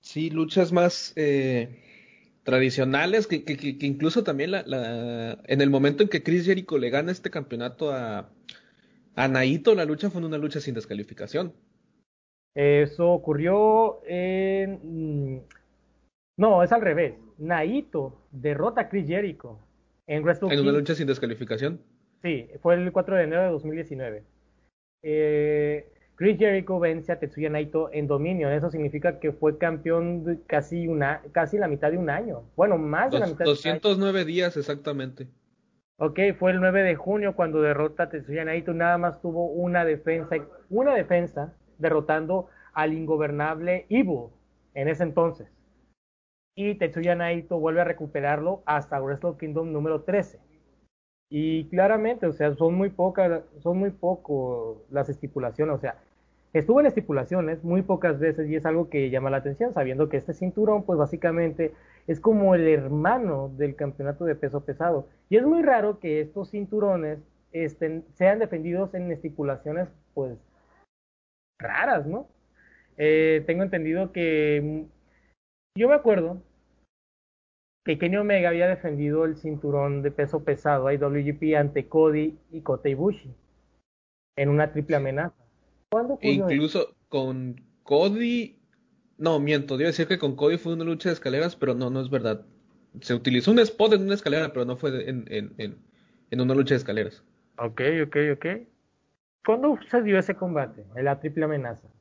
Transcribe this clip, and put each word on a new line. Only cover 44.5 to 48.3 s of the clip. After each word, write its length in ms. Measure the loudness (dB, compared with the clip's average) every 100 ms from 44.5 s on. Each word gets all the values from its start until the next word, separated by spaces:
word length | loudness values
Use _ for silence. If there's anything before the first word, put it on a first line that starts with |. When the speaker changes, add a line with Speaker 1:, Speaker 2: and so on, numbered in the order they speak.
| _ _
Speaker 2:
en 120 | -4 -2
ese 160 | 0
entonces. 460 | 0 2 0 -2 -18 _ _ _ _ _ _ _ _ _ _
Y 220 | -6 -4 -2
Tetsuya 400 | -2 0 0 0
Naito 420 | 0 -4 -4 -2
vuelve 220 | 0 2
a 40 |
recuperarlo 800 | 0 -2 -6 -4 0